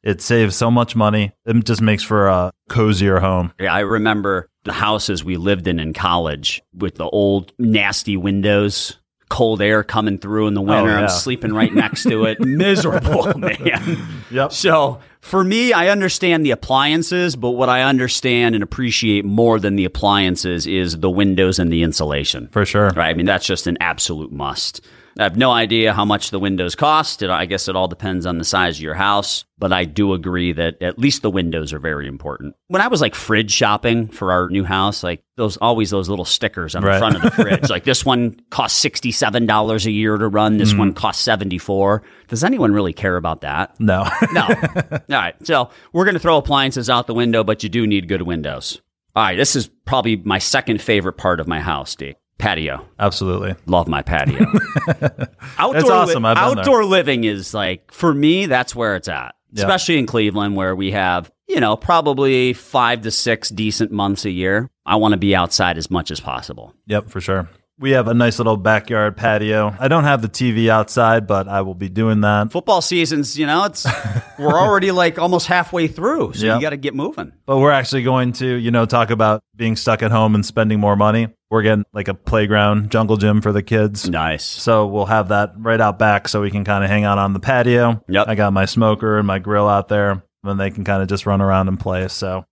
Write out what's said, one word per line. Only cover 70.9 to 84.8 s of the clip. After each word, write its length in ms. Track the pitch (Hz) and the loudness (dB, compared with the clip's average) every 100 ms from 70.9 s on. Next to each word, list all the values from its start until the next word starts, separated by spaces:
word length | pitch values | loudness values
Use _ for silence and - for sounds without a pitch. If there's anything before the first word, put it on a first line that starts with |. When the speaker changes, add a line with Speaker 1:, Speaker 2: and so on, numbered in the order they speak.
| - 113 113 104 | 2 4 4 2
Speaker 1:
but 220 | 101 98 | -2 0
I 140 | 98 | -2
will 140 | 95 90 | -4 -6
be 120 | 95 | -6
doing 320 | 92 113 107 | -2 0 2
that. 300 | 104 104 107 | 2 2 0
Speaker 2:
Football 300 | 175 - 190 | -4 0 0
season's, 580 | 160 180 160 151 135 143 | 2 0 0 -2 -4 -4
you 60 | 151 | 0
know, 180 | 160 | 0
it's, 240 | 202 - 131 113 104 | 0 -2 -4 -4 -4
Speaker 1:
<laughs> 240 | 110 - - | -6 -8 -4
Speaker 2:
we're 220 | 147 156 | 2 4
already, 320 | 196 196 190 | 4 4 2
like, 260 | 180 175 170 | 2 0 2
almost 300 | 170 175 - | 0 0 2
halfway 400 | 180 175 180 160 | 0 0 -2 -2
through, 460 | 156 196 311 110 | -2 -2 -2 -4
so 120 | 98 110 | -2 0
Speaker 1:
Yep. 100 | 113 | 0
Speaker 2:
you 60 | |
gotta 140 | 151 143 | -2 -4
get 160 | 139 | -6
moving. 380 | 127 151 311 87 _ - | -4 -6 -8 -14 _ -2
Speaker 1:
But 140 | 135 | 4
we're 120 | 143 | 6
actually 320 | 139 123 135 | 4 2 -2
going 300 | 123 127 123 | 0 0 0
to, 120 | 120 127 | -2 -2
you 240 | 123 117 | -2 0
know, 160 | 117 113 | 2 2
talk 260 | 123 110 | 2 0
about 300 | 113 110 107 _ 104 | 2 2 0 _ _
being 220 | 113 110 | -4 -2
stuck 260 | - 110 | 0 0
at 80 | 113 | 2
home 240 | 110 110 107 | 2 4 2
and 100 | 101 | 0
spending 340 | - 110 107 | 0 2 2
more 160 | 101 101 | 2 4
money. 320 | 104 110 110 _ _ | 4 2 -2 _ _
We're 120 | 110 | 0
getting, 240 | 107 107 104 | 2 2 0
like, 160 | 104 98 | -6 -6
a 40 | |
playground, 800 | 92 - 113 104 107 104 104 104 | -6 -2 0 2 4 4 2 0
jungle 240 | 113 110 107 | 0 2 2
gym 240 | 104 104 | 4 4
for 140 | 104 | 2
the 100 | 104 | -2
kids. 460 | 95 113 107 101 92 | 0 2 2 0 -4
Speaker 2:
Nice. 340 | 82 80 78 | -2 -2 -2
Speaker 1:
So 420 | - - - 113 | -6 -6 2 2